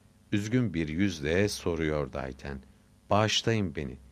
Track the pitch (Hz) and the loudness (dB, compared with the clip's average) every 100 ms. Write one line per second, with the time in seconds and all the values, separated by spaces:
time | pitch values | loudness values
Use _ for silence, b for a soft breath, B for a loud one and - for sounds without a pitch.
0 | b _ _ 107 104 123 120 82 78 78 | b _ _ -2 2 2 2 0 -2 2
1 | 101 82 71 87 104 - - 82 80 76 | 0 0 0 2 2 0 -2 0 0 0
2 | 69 69 67 65 71 69 - b b _ | -2 -6 -8 -8 -10 -12 -12 b b _
3 | _ 101 110 - - 113 95 71 69 65 | _ 2 4 2 2 0 0 -4 -8 -10
4 | - | -18